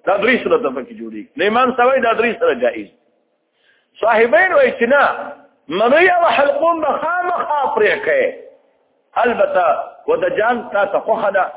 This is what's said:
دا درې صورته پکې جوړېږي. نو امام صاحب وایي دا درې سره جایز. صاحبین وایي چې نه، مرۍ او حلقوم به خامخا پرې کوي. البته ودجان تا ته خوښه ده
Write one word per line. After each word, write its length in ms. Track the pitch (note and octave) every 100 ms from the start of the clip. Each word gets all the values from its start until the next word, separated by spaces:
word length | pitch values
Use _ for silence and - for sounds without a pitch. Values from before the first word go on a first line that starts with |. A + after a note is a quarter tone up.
| -
دا 120 | G3
درې 260 | G#3+ A3+
صورته 260 | F#3 D#3+ C3
پکې 240 | C3 A#2+ A2
جوړېږي. 380 | A2+ A2 - -
نو 80 | G3
امام 300 | A3+ B3+ B3
صاحب 100 | B3
وایي 140 | C4+
دا 120 | A#3
درې 260 | G#3+ A#3+ A#3
سره 140 | E3+
جایز. 340 | B2+ A#2+ A2+ G2+ _ _ _ _ _ _ _ _ _ _ -
صاحبین 520 | G#3+ A3 A#3 D#4 F#4
وایي 180 | D#4 B3+
چې 120 | -
نه، 500 | A#3 C#4+ A3 B2 - - _ _ -
مرۍ 400 | F3 A#3 D4+ F4+
او 160 | F4 E4
حلقوم 560 | - C#4+ - E4 E4+
به 60 | D4+
خامخا 880 | - D#4+ F4 F4+ E4+ - D4 C4+ A3
پرې 300 | G#3 D3+ D3
کوي. 280 | C#3 G2 - - _ _ _ _ _ _
البته 520 | - A#3+ G3+ G3 F#3 E3+ - - - -
ودجان 640 | E3 F3+ F#3 G#3+ A#3+ -
تا 160 | G3+ G3
ته 140 | D#3
خوښه 320 | - A3 G#3
ده 200 | F#3+ E3+